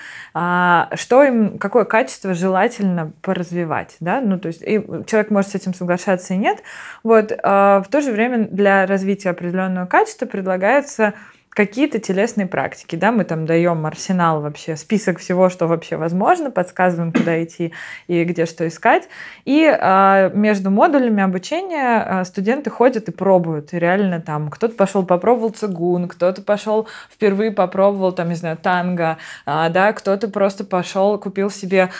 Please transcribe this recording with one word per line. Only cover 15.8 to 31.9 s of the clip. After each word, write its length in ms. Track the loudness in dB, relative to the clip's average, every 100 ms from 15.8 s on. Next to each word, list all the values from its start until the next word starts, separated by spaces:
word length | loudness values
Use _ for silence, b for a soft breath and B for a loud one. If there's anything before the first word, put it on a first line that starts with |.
| -4 -6
возможно, 540 | -4 0 0 0 0
подсказываем, 640 | -4 -4 0 0 0 -2
куда 280 | -2 0 -2
идти 280 | -4 -6 -8 B B B -4
и 160 | -2
где 200 | 0 -2
что 220 | -4 -2 -6
искать. 420 | 0 2 2 0 B B B
И, 200 | 0 4 4 4
а, 500 | 4 4 6 6 4
между 420 | 2 2 2 0
модулями 500 | 2 4 4 2 2
обучения, 760 | 0 -2 -4 -6 -4 -2 0 0
а, 200 | 0 -4
студенты 460 | -4 -4 -2 -2 -2
ходят 380 | 2 2 2 -8
и 40 |
пробуют. 600 | -2 4 4 2 -4 -6
И 60 | -2
реально 420 | 0 2 0 -2
там 300 | -6 -6 -6
кто-то 240 | -4 -4
пошел 300 | 0 0 0 0
попробовал 440 | 2 2 0 0
цигун, 580 | -4 -6 -2 -2 -2 -4
кто-то 340 | -2 -2 -2
пошел 460 | -4 -4 0 -2 -4 B B
впервые 440 | -2 0 2 0
попробовал, 580 | 0 -2 2 2 2 -2
там, 200 | 0 -4
не 40 |
знаю, 220 | -4 -6 -4
танго, 600 | -2 0 0 0 -2 -4 B B -4
а, 220 | 0 2
да, 240 | 2 2
кто-то 340 | 0 -2 -2 -2
просто 380 | 0 0 -2
пошел, 560 | -4 -4 -2 0 0 0
купил 300 | -4 -4 -4
себе, 380 | -4 -2 2 2